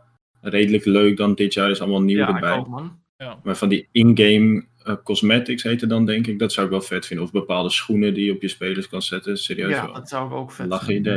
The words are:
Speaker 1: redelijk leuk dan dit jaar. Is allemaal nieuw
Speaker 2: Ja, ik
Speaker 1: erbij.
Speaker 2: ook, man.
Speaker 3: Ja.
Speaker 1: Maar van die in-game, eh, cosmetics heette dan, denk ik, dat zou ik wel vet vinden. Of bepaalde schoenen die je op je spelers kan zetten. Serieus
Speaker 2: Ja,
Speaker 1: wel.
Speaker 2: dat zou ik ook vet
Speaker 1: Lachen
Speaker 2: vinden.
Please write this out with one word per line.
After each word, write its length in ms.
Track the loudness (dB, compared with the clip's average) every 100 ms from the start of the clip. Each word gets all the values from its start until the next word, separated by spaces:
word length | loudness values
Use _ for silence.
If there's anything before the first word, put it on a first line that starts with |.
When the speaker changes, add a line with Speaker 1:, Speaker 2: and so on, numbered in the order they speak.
| _ _ _ _
Speaker 1:
redelijk 440 | -2 0 2 2
leuk 320 | 4 4 4 4
dan 180 | 0
dit 200 | 2 0
jaar. 160 | 0 0
Is 100 | 0
allemaal 220 | -2 0
nieuw 160 | 2 2
Speaker 2:
Ja, 100 | 0
ik 60 |
Speaker 1:
erbij. 220 | 0 0 -2
Speaker 2:
ook, 120 | -4
man. 320 | -12 -14 -16 _ _
Speaker 3:
Ja. 220 | -18 -10
Speaker 1:
Maar 140 | -8 -2
van 120 | 0
die 200 | 0 0
in-game, 720 | 4 6 6 6 6 4 2 -2 _
eh, 100 | -8 -6
cosmetics 580 | -4 0 2 2 0 -4
heette 240 | -2 -2 0
dan, 180 | 2 2
denk 200 | 0 -2
ik, 120 | -2
dat 140 | -2
zou 140 | 0 -2
ik 60 |
wel 80 | -2
vet 240 | -4 -6 -6
vinden. 180 | -6 -4
Of 60 |
bepaalde 380 | -4 -2 -2 -2
schoenen 440 | -4 0 0 2
die 100 | 0
je 80 | -2
op 80 | -2
je 60 | -6
spelers 400 | -6 -6 -6 -8
kan 140 | -8
zetten. 360 | -8 -8 -6 -6
Serieus 320 | -6 -4 -2
Speaker 2:
Ja, 140 | -2
Speaker 1:
wel. 100 | -6
Speaker 2:
dat 140 | -12 -10
zou 180 | -8 -8
ik 60 |
ook 200 | -8 -10
vet 140 | -10 -6
Speaker 1:
Lachen 200 | -4 -2
Speaker 2:
vinden. 260 | -2 -2